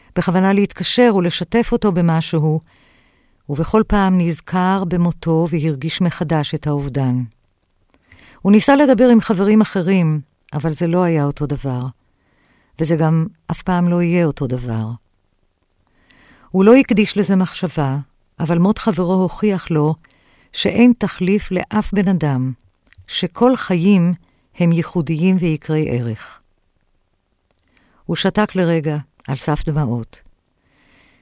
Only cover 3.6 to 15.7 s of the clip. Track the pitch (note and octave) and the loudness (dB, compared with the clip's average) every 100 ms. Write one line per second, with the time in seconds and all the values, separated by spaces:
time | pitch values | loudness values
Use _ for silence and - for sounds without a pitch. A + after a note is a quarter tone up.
3.6 | E3 A3 G#3+ G#3 F#3+ F#3 E3+ D#3 - F#3 | 0 0 2 2 2 2 0 -4 -6 -2
4.6 | F#3 F#3+ F3 F3+ F3 D#3+ E3+ D#3+ E3+ D3 | 0 -2 -2 -2 -2 -2 -2 0 0 -2
5.6 | D#3+ C3+ D#3+ - F3 - D#3 D#3+ C#3+ D3+ | -4 -4 -6 -2 -2 -2 -2 -2 -2 -6
6.6 | D3+ C#3+ C#3+ C#3 C3 B2 A#2 _ _ _ | -4 -4 -4 -2 -2 -2 -6 _ _ _
7.6 | _ _ _ _ _ _ - - F#3+ G#3 | _ _ _ _ _ _ -20 -4 4 4
8.6 | - C#4 C#4+ A3+ B3 A3+ - F#3 G3+ G#3+ | 6 4 4 4 6 4 4 0 2 4
9.6 | G#3 G3 E3+ G3 D#3+ D3+ - _ _ D3+ | 2 0 0 2 2 -2 -6 _ _ -6
10.6 | D#3+ D3 E3+ F3+ F3 D#3+ C#3+ - D3 D3 | -4 -2 -2 0 0 0 -2 -2 -6 -6
11.6 | C#3 B2 C3 - _ _ _ _ _ _ | -6 -6 -6 -12 _ _ _ _ _ _
12.6 | _ - D#3+ D#3+ D#3+ E3 D#3+ - - - | _ -6 -2 0 2 2 -2 -6 -10 -8
13.6 | - F3 F3 F3 E3+ F3 E3 - C3 B2+ | -2 0 0 0 0 0 0 -2 -4 -4
14.6 | B2 A2 A2 A#2 _ _ _ _ _ _ | -6 -6 -6 -10 _ _ _ _ _ _
15.6 | _ | _